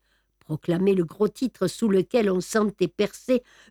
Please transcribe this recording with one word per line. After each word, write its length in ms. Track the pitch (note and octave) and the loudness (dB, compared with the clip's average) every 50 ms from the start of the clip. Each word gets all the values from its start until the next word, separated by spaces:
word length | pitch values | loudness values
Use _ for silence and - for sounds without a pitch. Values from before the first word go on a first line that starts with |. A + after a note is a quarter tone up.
| _ _ _ _ _ _ _ _ | _ _ _ _ _ _ _ _
proclamait 540 | _ - D#3 D3 - - E3+ E3+ F#3 G3 G3 | _ -8 -8 -6 -2 -2 0 2 2 2 2
le 120 | F#3+ F3 | 2 0
gros 220 | D#3 - - G#3+ G3+ | -2 -2 -2 -2 -2
titre 400 | - - C4+ A#3 - - F#3+ F3 | -2 -4 -6 -6 -4 -4 -4 -4
sous 220 | - - A3+ A3+ | -2 -2 0 2
lequel 400 | F#3+ F#3+ F3+ - - F3 F#3 G3 | 2 2 0 2 0 0 2 2
on 120 | F#3 F#3 | 0 -2
sentait 460 | F3 - - A3 G#3 G#3+ F#3+ - F#3 E3+ | -2 -2 0 0 0 0 0 -2 -4 -4
percer 560 | - - G#3 G3 - - - - B3+ A#3+ - _ _ - - - | -2 -2 -4 -4 -4 -8 -2 0 0 0 0 _ _ -20 -12 -2